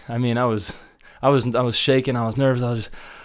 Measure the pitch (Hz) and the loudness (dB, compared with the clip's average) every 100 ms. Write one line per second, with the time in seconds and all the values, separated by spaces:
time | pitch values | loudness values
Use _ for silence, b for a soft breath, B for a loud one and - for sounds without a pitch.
0 | - 117 123 117 123 107 98 - B B | -8 -4 -2 0 0 -2 -6 -10 B B
1 | B B 135 139 120 120 123 107 - 131 | B B 2 4 2 0 0 0 2 2
2 | 131 123 113 110 135 123 123 117 - B | 2 -2 -2 0 2 2 -2 -4 -6 B
3 | B B | B B